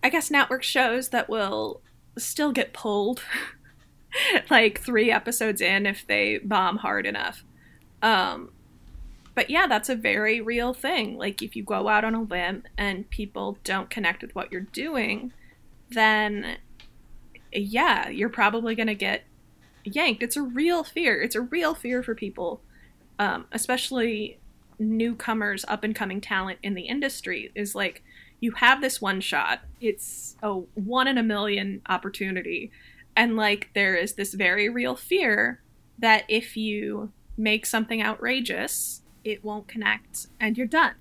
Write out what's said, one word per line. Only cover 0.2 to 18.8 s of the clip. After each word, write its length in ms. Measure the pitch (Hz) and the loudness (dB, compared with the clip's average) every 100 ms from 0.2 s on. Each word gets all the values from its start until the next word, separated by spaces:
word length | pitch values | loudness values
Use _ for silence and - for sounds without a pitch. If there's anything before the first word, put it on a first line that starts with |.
| 302 | 2
network 320 | 294 262 254 | 2 4 0
shows 460 | - 285 262 240 254 | 0 2 2 2 0
that 180 | 247 - | -2 -2
will 520 | 220 196 214 220 - - - _ - | -2 0 -2 -4 -8 -16 -20 _ -10
still 320 | - - 294 | -8 0 0
get 220 | 262 - | 2 -2
pulled, 500 | - 220 208 202 247 - - - - - - - | -4 -2 0 0 -2 -6 -6 -8 -12 -20 -20 -20
<laughs> 640 | _ - 508 554 403 - | _ -8 -2 2 2 4
like, 300 | 247 226 208 | 6 6 2
three 320 | - 233 226 | -2 2 4
episodes 480 | 220 - 233 220 208 | 2 0 -2 -2 0
in 260 | 180 196 202 | 2 2 0
if 180 | 196 - | -4 -2
they 300 | 208 - - | 2 2 0
bomb 400 | 202 202 185 202 | 0 2 2 0
hard 280 | 190 202 196 | -2 -2 -2
enough. 380 | 202 208 - - - - - - - | -2 -4 -6 -18 -20 -20 -20 -20 -2
Um, 480 | 220 208 131 - - - - - - - - - - - | 2 4 2 -2 -12 -20 -20 -20 -20 -16 -16 -18 -8 -2
but 120 | - | 0
yeah, 200 | 302 359 | 2 4
that's 200 | 220 - | 2 2
a 60 | |
very 460 | 247 220 202 214 226 | -2 2 2 2 0
real 340 | 220 240 240 | 0 0 0
thing. 420 | 247 269 339 208 - | -2 -2 0 -2 -4
Like, 240 | 202 196 | -6 -6
if 140 | 226 | -8
you 80 | 226 | -8
go 240 | 196 202 202 | -4 -2 4
out 180 | 214 | 4
on 120 | 220 226 | 4 0
a 60 | |
limb 420 | 220 180 175 190 - - | -2 -2 -2 -4 -8 -4
and 320 | 202 190 214 | -2 -2 -6
people 480 | - 202 202 202 202 | -6 -6 -6 -6 -6
don't 280 | - 190 - | -4 -4 -4
connect 320 | - 185 180 | -2 0 0
with 120 | - | -6
what 160 | - - | -8 -6
you're 120 | 180 | -8
doing, 680 | 190 - 285 294 240 208 254 - - - - - - | -8 -8 -4 -2 -2 -2 -6 -14 -20 -20 -20 -20 -8
then, 680 | 233 220 214 214 208 82 - - - - - - - - - - | 4 6 6 2 0 -6 -10 -14 -20 -20 -20 -20 -20 -20 -20 -8
yeah, 560 | - 202 226 - 214 - | -4 -2 2 4 4 0
you're 200 | - 226 | -2 -2
probably 460 | 240 208 226 233 | 2 2 2 -2
gonna 200 | 220 | 0